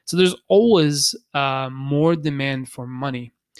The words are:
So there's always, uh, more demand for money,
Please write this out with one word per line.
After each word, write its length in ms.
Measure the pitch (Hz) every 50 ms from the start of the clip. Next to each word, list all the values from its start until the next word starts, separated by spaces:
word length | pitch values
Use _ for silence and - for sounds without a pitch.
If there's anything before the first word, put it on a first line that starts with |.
| _
So 140 | - -
there's 180 | 175 185 180 - - _ _
always, 640 | 190 202 233 233 220 175 151 147 147 143 139 - - - - _ -
uh, 360 | 143 139 135 135 135 135 131
more 460 | 131 135 139 139 143 147 156 165 170
demand 500 | 160 147 156 143 139 139 139 135 131 131
for 180 | - - - 123
money, 460 | 123 127 127 139 143 127 123 120 120 _ _ _ _ _